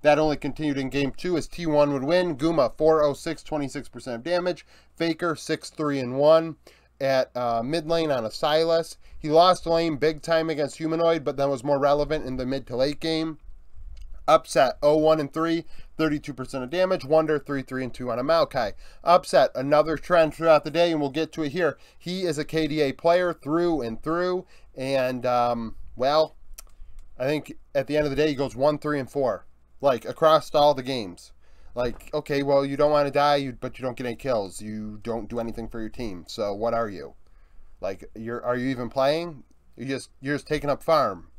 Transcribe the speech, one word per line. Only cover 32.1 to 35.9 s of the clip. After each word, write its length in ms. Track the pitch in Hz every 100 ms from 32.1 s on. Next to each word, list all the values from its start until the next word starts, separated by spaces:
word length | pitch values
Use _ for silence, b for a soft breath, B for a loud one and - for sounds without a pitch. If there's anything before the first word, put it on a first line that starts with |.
okay, 280 | 151 143 143
well, 220 | 139 139
you 140 | 139 139
don't 140 | 147
wanna 180 | 151 143
die, 260 | 143 143 147
you, 160 | 139
but 260 | 117 127 -
you 60 |
don't 120 | 127 117
get 100 | 127
any 100 | 113
kills. 460 | 139 117 98 -
You 380 | 107 107 107 107
don't 260 | 117 117 107
do 100 | 120
anything 300 | 117 113 110
for 120 | 120
your 100 | 110